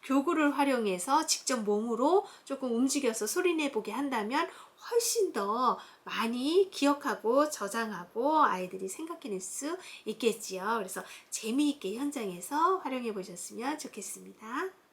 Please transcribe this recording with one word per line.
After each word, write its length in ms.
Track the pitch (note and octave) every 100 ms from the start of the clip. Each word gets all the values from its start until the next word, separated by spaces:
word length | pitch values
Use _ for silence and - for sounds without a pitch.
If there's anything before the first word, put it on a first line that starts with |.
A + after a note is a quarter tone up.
교구를 540 | - C4+ E4 D#4 D4 C4+
활용해서 680 | C#4 B3+ G#3+ F3+ C4+ C#4+ D#4
직접 360 | - - B3+
몸으로 640 | G#3 G#3 A#3 A3 C4+ F#4+ - -
조금 320 | - C4+ B3+ A#3
움직여서 520 | C4 C#4+ C4 A3 G#3+
소리내보게 640 | F4 F#4 D#4+ C#4+ A3 G#3
한다면 580 | G#3+ C#4+ B3 G#3 C#4 E4+ - - _ -
훨씬 420 | A#4+ - A4+ F#4
더 460 | C#4+ G3+ A3+ B3 F#3+ - -
많이 680 | - F#3 A3+ B3 C4+ F4 G4
기억하고 760 | - C#4+ C#4+ C#4+ G#3 G#3+ C4 D4
저장하고 920 | - G3+ A3+ A3 F#3 F3 A3 C4+ D#4
아이들이 440 | B3+ F#3 F3+ F#3+ F#3+
생각해낼 540 | - E4 E4 C4 F#3+
수 360 | - - C#4+ F4+ - - -
있겠지요. 680 | G#3+ A#3 G#3+ - F#3 G3 A3+
그래서 260 | F#3+ - - - -
재미있게 640 | - A3 C4 D4 C#4+ F#3+ A3
현장에서 800 | C#4+ C#4+ G#3 F3 - - F4 F#4+
활용해 360 | C#4 C4 A#3
보셨으면 680 | G#3 F#3 F3 - G#3 B3+ D4+
좋겠습니다. 1040 | - - F#3+ F#3+ F#3 G3 A3 C4 F#4 - _